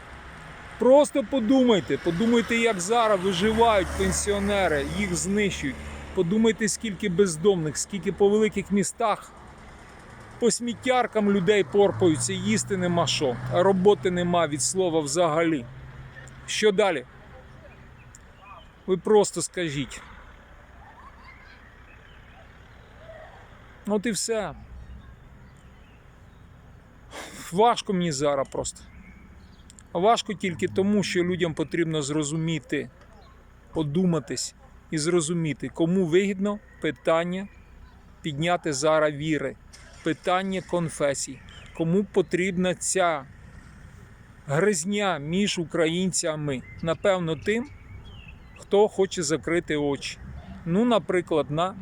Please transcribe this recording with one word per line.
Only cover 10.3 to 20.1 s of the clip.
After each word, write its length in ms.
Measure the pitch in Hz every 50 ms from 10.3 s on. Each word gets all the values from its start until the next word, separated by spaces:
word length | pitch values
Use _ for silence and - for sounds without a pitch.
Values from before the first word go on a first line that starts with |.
| - -
по 120 | 240 220
сміттяркам 800 | - - 240 240 214 - - 254 254 247 233 - - 214 208 202
людей 320 | 196 202 170 208 208 202 185
порпаються, 720 | - - 202 202 185 - - 185 170 156 123 - - 190
їсти 440 | 185 185 208 220 175 - - 202
нема 300 | 185 180 175 175 170 156
що, 280 | - - - 151 127 117 123 123 123 -
роботи 580 | 175 185 196 196 180 180 208 202 - - 185
нема 360 | 180 175 175 175 175 175 165
від 140 | 147 147 139
слова 380 | - - 185 190 185 170 156 160
взагалі. 680 | 147 135 139 175 175 156 151 165 170 165 160 131 120 - - - - - - - - - - - - - - - -
Що 240 | - - - 214 214
далі? 340 | 190 196 202 190 165 127 123 - - - - - - - - - - - - - - - - - - - - - - - - - - - - - - - - - - - -
Ви 100 | 185 190
просто 440 | 175 - 208 214 208 190 - - 170
скажіть. 600 | 147 - - 185 175 156 135 147 127 - - - - -